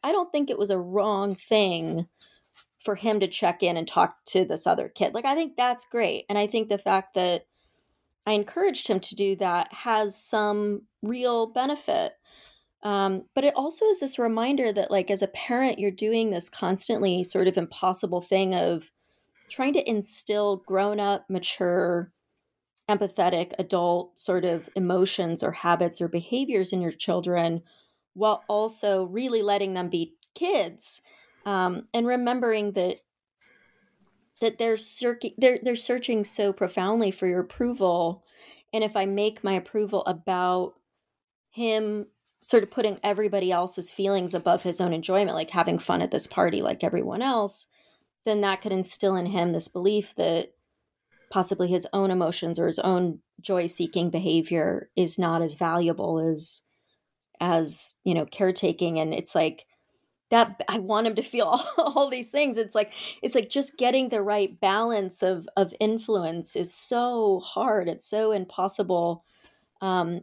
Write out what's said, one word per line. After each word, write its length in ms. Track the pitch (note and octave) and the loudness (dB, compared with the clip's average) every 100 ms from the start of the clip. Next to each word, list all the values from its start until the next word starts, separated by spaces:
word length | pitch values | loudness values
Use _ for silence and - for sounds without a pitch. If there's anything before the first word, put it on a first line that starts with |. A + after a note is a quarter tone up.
I 80 | C4+ | -2
don't 200 | G4 F4+ | -2 0
think 180 | D4 C#4 | -2 -2
it 100 | A3 | -2
was 100 | G3+ | 0
a 80 | F#3 | 0
wrong 560 | F3 G3 G#3 G3 G3+ | 0 0 0 0 -2
thing 760 | F#3 - G#3+ G3 E3+ E3 E3 E3+ _ - _ _ - _ _ | -4 0 2 2 0 -4 -4 -6 _ -20 _ _ -20 _ _
for 160 | - G3+ | -6 -2
him 240 | A3 G#3+ | 0 0
to 80 | F#3+ | 0
check 360 | - F3+ F3 | 0 0 2
in 140 | F3+ E3+ | 0 0
and 100 | E3 | -2
talk 360 | - F3 - - | 2 2 0 -2
to 200 | F#3 F3+ | 2 2
this 220 | E3 F3+ | 0 2
other 200 | E3+ - | 2 0
kid. 280 | - F3 A3 | -2 -2 0
Like, 100 | C4+ | 0
I 80 | |
think 240 | D4 D#4+ - | 0 -2 0
that's 300 | B3 A#3+ - | 0 -2 -4
great. 380 | A#3 G#3 - - | -2 -2 -2 -2
And 80 | G3+ | -2
I 80 | G#3 | 0
think 240 | A3+ G#3+ | 0 0
the 80 | G3+ | -2
fact 380 | G3 G3 F#3+ F#3 | 2 0 0 -2
that 320 | F3+ F3 - _ _ _ _ _ _ _ - | 0 0 -4 _ _ _ _ _ _ _ 0
I 60 | |
encouraged 540 | G#3+ G#3 E4+ G4 C4+ - | 0 0 0 0 0 -2
him 120 | F#3+ | -2
to 160 | - - | -2 -2
do 200 | G3 F#3+ | -2 0
that 360 | F#3+ F3 - | 0 0 -2
has 500 | - A#3+ A3 G#3 - | -6 -2 0 0 -2
some 600 | - G#3+ G#3 G#3 G#3 G3+ - _ | 0 0 0 0 -2 -4 -8 _
real 460 | G#3+ B3 B3 A#3 A3+ | -6 -2 0 0 0
benefit. 680 | B3 C4+ D4 - - - - _ - - _ _ _ | -2 -2 -2 -2 0 -2 -6 _ -20 -20 _ _ _
Um, 420 | G#3 G3+ G3 F#3+ - | -2 0 0 -2 -4
but 100 | - | 2
it 120 | C#4 C#4 | 2 2
also 300 | C#4+ D#4+ A4 | -2 2 2
is 140 | F#4+ | 2
this 200 | C#4 - | 0 0
reminder 520 | A#3 A3+ A#3+ C#4 A#3+ | 0 2 0 2 2
that, 200 | G3+ - | 0 0
like, 180 | G3 F#3 | 0 2
as 140 | G3 | 0
a 40 | F#3+ | 0
parent, 520 | - - B3 C4 - | -4 -4 0 0 0
you're 100 | G3+ | -2
doing 400 | F#3 G#3+ A3+ A3+ | -2 0 2 0
this 180 | F3 - | 0 -2
constantly 760 | - F#3 F#3+ - A3+ F#3+ F3+ | -2 -2 0 0 2 2 0
sort 240 | F3+ F#3+ F#3 | 0 2 2
of 100 | F#3 | 2
impossible 640 | E3+ - F#3 F#3 - F3 | -2 -2 0 0 0 -4
thing 320 | F3 F#3+ F#3+ | 0 2 2
of 380 | F3+ F3 E3+ - _ _ _ _ _ _ | 2 0 0 -6 _ _ _ _ _ _
trying 260 | - C4 | -4 0
to 160 | D4 - | 0 0
instill 680 | G#3+ G3+ - - G#3 G#3 F#3+ - | -2 0 -2 0 0 0 -2 -2
grown-up, 640 | F#3+ G3+ G#3 G3+ G3 - | 0 0 0 0 -2 -2
mature, 840 | F#3 F3+ - F3+ F3 F3 F3 F3+ _ _ _ _ _ _ _ - | -6 -4 -2 0 2 2 0 -4 _ _ _ _ _ _ _ -2
empathetic 640 | G#3 G3 - E3+ E3+ F3+ - | 0 0 0 2 2 -2 -4
adult 580 | F3+ F3+ F3 F3 - - | -2 0 2 0 -2 -6
sort 260 | - F#3 | -2 0
of 260 | F3+ E3 - G3 | 2 -2 -4 -2
emotions 680 | F3+ F3+ F#3 - E3+ E3+ | 0 2 2 2 -2 0
or 80 | F3 | -2
habits 500 | E3+ F3 E3+ F3 - | -2 2 2 2 -2
or 60 | E3+ | -4
behaviors 640 | E3+ E3+ B3 C4+ A3 F#3 | -4 -4 -4 0 0 0
in 80 | F#3 | -2
your 100 | E3+ | -4
children, 720 | D#3+ - F3 F3 F3 E3 E3+ - _ _ _ _ | -4 -2 -2 0 0 0 -2 -6 _ _ _ _
while 300 | F#3 G#3+ G#3 - | 0 0 0 0
also 580 | G#3 A3 - G#3 F#3+ F#3 | 0 0 0 0 0 0
really 380 | G3+ B3+ A3+ | -4 -2 0
letting 320 | G3+ G3+ G3 F#3 | 2 0 0 -4
them 120 | F3+ | -4
be 280 | E3+ E3 _ _ | -4 -4 _ _
kids, 680 | - F4 E4 E3+ - - - - - _ _ G3+ | -6 -2 0 -2 -4 -4 -4 -6 -20 _ _ -4
um, 420 | G3 F#3 F3+ - | -2 0 -2 -4
and 140 | A#3 A#3+ | -2 0
remembering 640 | B3 A#3+ B3 A#3+ G#3+ G#3 | 0 0 0 0 0 0
that, 260 | G3 F3+ - _ _ _ _ _ _ _ _ _ _ _ _ _ _ | 0 -2 -2 _ _ _ _ _ _ _ _ _ _ _ _ _ _
that 160 | A3+ - | -2 0
they're 200 | A3+ A3 | 0 0
circ-, 440 | - - B3 A#3 A3+ - | -2 -2 -2 -2 -6 4
they're, 220 | B3+ B3+ | 4 4
they're 140 | B3 A#3 | 0 -2
searching 480 | - B3 B3 A3 | -2 -2 0 0
so 280 | G3+ - G3+ | 0 0 0
profoundly 600 | G3 F3+ F#3+ F#3 A3+ G3+ | 0 -2 0 0 2 2
for 160 | F#3+ F#3 | 0 0
your 120 | F3+ | 0
approval. 840 | F3+ - A#3+ B3 F#3 F3 E3 F#3 _ _ - - _ | -2 -2 -4 2 2 4 0 -2 _ _ -20 -20 _
And 100 | A3 | -2
if 140 | G#3+ G#3+ | 0 0
I 80 | G3 | 0
make 380 | G3 G#3+ G#3+ | 0 0 -2
my 100 | G3+ | -2
approval 500 | F#3+ F3+ G#3+ G#3 G3+ - | -2 -2 -2 0 0 -2
about 680 | E3+ - F3+ F3+ F3+ F3+ - _ _ _ _ _ _ _ | -4 -2 0 2 0 -2 -8 _ _ _ _ _ _ _
him 560 | - A#3 A3 G#3+ G#3 G3+ _ _ _ | -6 -2 0 -2 -4 -8 _ _ _
sort 220 | - A3+ | 4 4
of 80 | G3+ | 4
putting 280 | - G#3+ F#3+ | 0 -2 -2
everybody 480 | G#3 G3+ G#3+ G3 F#3 | -2 0 0 0 0
else's 400 | F3 F#3 - F3+ | 0 0 -2 -4
feelings 420 | - G3 G3 F3+ | -2 0 0 0
above 300 | F3 F3 E3+ | 0 2 2
his 180 | F3+ E3 | 2 0
own 100 | F3+ | 0
enjoyment, 440 | E3 E3 F#3+ G3 D#3+ | -2 0 2 2 -2
like 160 | D#3+ | -2
having 280 | F3+ E3+ E3+ | 0 2 0
fun 220 | - F3+ | 0 0
at 100 | F3 | 0
this 160 | - - | 0 0
party 340 | - F3 - | 2 2 2
like 220 | - - | -2 -2
everyone 380 | F3 F3 - F#3+ | -2 -2 -2 -2
else, 460 | C4 A#3 G3+ - - _ _ _ _ _ A3 | 0 0 0 -2 -6 _ _ _ _ _ -2
then 160 | G#3 | 0
that 200 | G3+ F#3+ | 0 -2
could 100 | G#3 | -2
instill 440 | F#3+ F#3 - G3 F#3+ | -2 0 0 2 2
in 120 | F3 | 0
him 260 | F#3+ F3 | 0 0
this 140 | E3+ - | 0 -2
belief 480 | F#3 F#3+ G#3 G3+ - | 0 2 2 -2 -2
that 320 | E3+ E3 - _ _ _ _ _ _ _ _ | 0 0 -2 _ _ _ _ _ _ _ _
possibly 360 | F#3+ F3+ F#3+ F3+ | -2 0 0 0
his 200 | F3+ - | 0 0
own 180 | G3 G3 | 0 2
emotions 480 | F#3 E3+ F3 E3+ E3+ | 2 0 -2 -4 -2
or 80 | E3 | -2
his 120 | E3 | 0
own 400 | F#3+ F3+ F3+ D3+ _ - | 0 2 0 -4 _ -16
joy-seeking 720 | - F#3 E3+ - E3 F#3+ E3+ | -2 -2 0 -2 -2 0 0
behavior 800 | E3 F#3 E3 D#3+ E3+ D#3 F3 - - | 0 2 2 2 0 0 -2 -4 -2
is 240 | E3+ - | 0 0
not 220 | F3 E3 | 0 0
as 140 | E3 D3+ | -2 -2
valuable 640 | E3 E3+ E3+ D#3+ E3+ D#3+ | -2 0 0 0 -2 0
as, 440 | D#3+ D#3 D#3 - - _ _ _ _ _ _ _ | 0 0 -2 -2 -6 _ _ _ _ _ _ _
as, 560 | F3 E3 D#3 - - - | 0 0 0 -2 -4 -4
you 100 | F#3 | -2
know, 120 | E3+ D3+ | 0 -2
caretaking. 760 | - F#3+ F#3 E3+ E3 E3+ D#3+ | 0 0 2 -2 0 -2 -2
And 140 | D#3 | -2
it's 220 | D#3+ E3 - | -4 -2 0
like 300 | D#3+ E3 - _ _ _ _ _ _ | 0 -2 -14 _ _ _ _ _ _
that, 320 | - - - - | 4 4 0 -6
I 120 | A3 | -4
want 260 | F#3 G#3+ A3+ | -2 0 0
him 100 | G#3 | -2
to 60 | |
feel 240 | - A#3 F3+ | -4 -2 2
<laughs> 20 | |
all, 180 | C4 - - | 2 0 0
all 320 | D#4 C4+ C#4+ | 0 2 0
these 220 | B3 A#3 | 0 -4
things. 260 | C#4+ C#4+ A3+ | 0 0 0
It's 160 | G#3+ | -2
like, 200 | G#3+ G#3 - - - | 0 -2 -6 -14 -6
it's 140 | A#3 B3+ | 0 0
like 140 | G3+ | 2
just 280 | C#4 C#4 - | 0 -2 0
getting 320 | B3 C4 B3+ | 2 2 2
the 140 | A3+ | -2
right 360 | G3+ G#3 F#3+ - | 0 0 0 0
balance 640 | F#3+ G3+ A#3 A3 F#3+ - | 0 2 2 0 -2 0
of, 260 | F#3 F3+ F3 - | 0 0 -2 0
of 180 | F#3 - | 0 2
influence 760 | G#3+ A3 A3 G3+ E3 E3+ E3 - | 0 0 0 -2 0 -2 -2 0
is 180 | E3+ | 0
so 680 | - - A#3+ B3 A#3+ G#3+ F#3 | 0 0 0 0 2 2 2
hard. 460 | - - C4 G#3+ F3 | -2 -2 0 0 0
It's 220 | - - | -2 -2
so 220 | G#3+ A3 | 0 0
impossible. 920 | G#3 F#3 - F#3+ - F#3 F3+ E3+ E3+ _ _ _ _ _ _ | 0 -4 -2 -2 0 0 2 0 -2 _ _ _ _ _ _
Um, 400 | F#3+ F#3 E3+ F3 | -2 0 0 -4